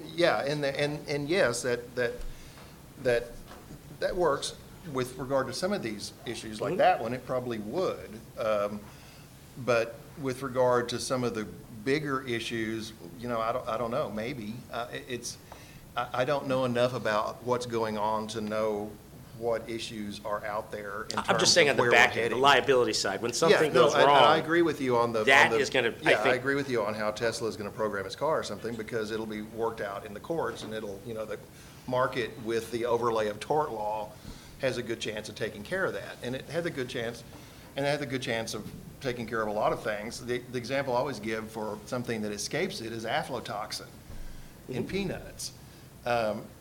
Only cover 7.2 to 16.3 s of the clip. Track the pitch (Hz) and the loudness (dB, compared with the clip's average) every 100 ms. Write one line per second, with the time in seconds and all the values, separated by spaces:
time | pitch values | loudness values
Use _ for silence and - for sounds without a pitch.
7.2 | - 127 123 113 104 165 151 92 95 110 | -4 -4 -2 -4 -4 -2 -2 -4 -8 -14
8.2 | - 143 113 104 104 104 - - - - | -12 -4 0 2 0 -4 -12 -18 -20 -20
9.2 | - - - 139 120 117 113 - - - | -20 -20 -16 -4 2 2 2 -6 -14 -8
10.2 | 135 127 135 127 127 123 120 117 - 127 | -6 -4 -2 4 6 4 2 -2 -2 0
11.2 | 120 107 98 90 - 110 135 151 147 131 | 0 -2 -6 -10 -16 -4 0 0 0 -4
12.2 | 127 117 113 117 110 110 107 - 85 - | -2 -4 -2 -4 -2 -4 -8 -12 -16 -10
13.2 | 120 117 113 123 120 113 113 131 117 107 | -4 0 0 -2 -2 -2 0 -2 -2 -4
14.2 | 120 135 104 127 - 123 120 131 131 120 | -6 -6 -8 -8 -8 -8 -6 -8 -8 -8
15.2 | - - - - - - - 120 127 123 | -8 -12 -16 -18 -18 -18 -8 -4 0 0
16.2 | 135 | 2